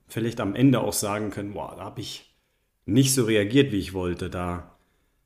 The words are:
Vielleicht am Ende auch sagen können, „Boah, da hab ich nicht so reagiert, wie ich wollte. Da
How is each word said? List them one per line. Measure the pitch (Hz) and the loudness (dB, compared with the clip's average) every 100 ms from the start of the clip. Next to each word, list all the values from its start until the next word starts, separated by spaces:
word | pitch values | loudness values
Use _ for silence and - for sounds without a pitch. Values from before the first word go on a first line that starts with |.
| - | -10
Vielleicht | - 117 117 | -4 -2 -2
am | 101 104 | -2 2
Ende | 135 120 | 2 2
auch | 107 | 0
sagen | - 104 104 107 | -2 -2 -4 -6
können, | 101 101 | -8 -8
„Boah, | 90 71 82 | -8 -10 -10
da | 98 | -12
hab | - | -12
ich | 98 - - _ _ _ _ _ - | -12 -12 -18 _ _ _ _ _ 0
nicht | 113 135 | 4 4
so | 135 110 | 4 4
reagiert, | 110 101 131 135 | 4 4 4 4
wie | 101 | 2
ich | 85 | -2
wollte. | 95 90 87 90 | -2 -2 -4 -4
Da | 90 90 87 85 _ _ _ _ _ | -4 -4 -6 -10 _ _ _ _ _